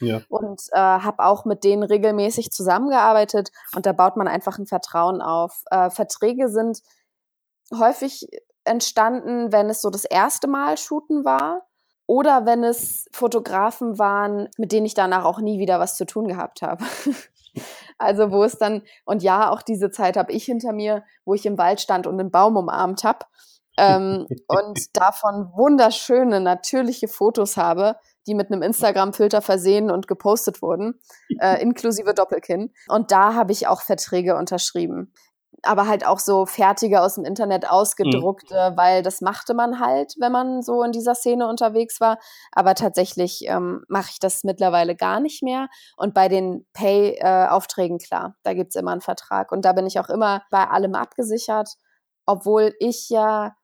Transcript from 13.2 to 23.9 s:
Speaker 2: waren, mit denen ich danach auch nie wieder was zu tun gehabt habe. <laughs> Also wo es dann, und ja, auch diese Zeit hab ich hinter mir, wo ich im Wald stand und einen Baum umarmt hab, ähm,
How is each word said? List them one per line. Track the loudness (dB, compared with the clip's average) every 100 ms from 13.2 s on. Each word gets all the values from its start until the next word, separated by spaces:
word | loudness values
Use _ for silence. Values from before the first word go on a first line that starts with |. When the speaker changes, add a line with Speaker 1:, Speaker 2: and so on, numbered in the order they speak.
| -2 -2 -2 -2 -2 -2 -6 0
Speaker 2:
waren, | 0 0 -2 -4 -6 -6
mit | -2
denen | 0 0
ich |
danach | 0 0 2
auch | 0 -2
nie | -2 -2
wieder | 0 0
was | 0 -4
zu | -8
tun | -6 -6
gehabt | -6 -8 -8
habe. | -8 -8
<laughs> | -8 -8 -6 -6 -8 _ _ -16 -16 -20 -20 -4
Also | 0 2 2
wo | 4
es | 2 2
dann, | -2 -2 -8 _
und | -4 -2
ja, | 2 4 2
auch | 0
diese | -4 -2 -2
Zeit | 0 0 0
hab | -2
ich | -4 -4
hinter | -6 -4
mir, | -4 -2 -4 -6 _ -2
wo |
ich | -2 0
im | 0
Wald | 2 0
stand | 0 -2 -2
und | -4
einen | 0
Baum | 4 4 4
umarmt | -2 -2 -2 -2
hab, | -2 -2 -6 _ _ _ _ 2
ähm, | 4